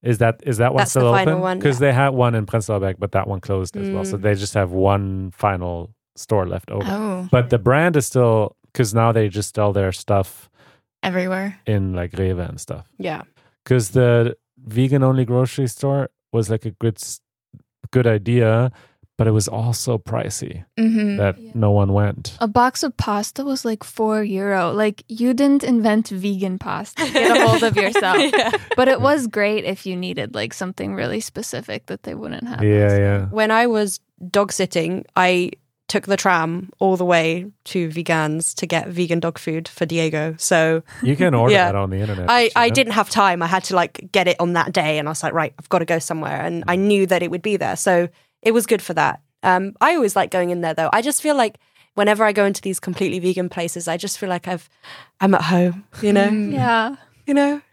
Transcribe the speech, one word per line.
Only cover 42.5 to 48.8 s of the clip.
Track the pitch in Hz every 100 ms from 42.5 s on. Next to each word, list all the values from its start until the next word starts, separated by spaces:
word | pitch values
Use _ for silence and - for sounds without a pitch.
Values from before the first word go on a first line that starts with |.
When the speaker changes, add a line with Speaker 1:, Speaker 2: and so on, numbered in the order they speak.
Speaker 2:
I | - 233
Speaker 1:
know? |
Speaker 2:
didn't | 233 240
have | 214 -
time. | 226 202 175
I | 165
had | 185
to, | -
like, | 185 170 - 185
get | 196 180
it | 170
on | 175
that | 175 165
day, | 185 156 151
and | 147
I |
was | 160
like, | 160
"Right, | 165 156 -
I've | -
gotta | 180 165
go | 165
somewhere." | - 160 147 139
And | 170 170 165
I | 180
knew | 196 202 190
that | 180
it | 170
would | 175
be | 220 196
there, | -
so | 95 - 180 175 _ _ _
it | 220
was | 226 226
good | 214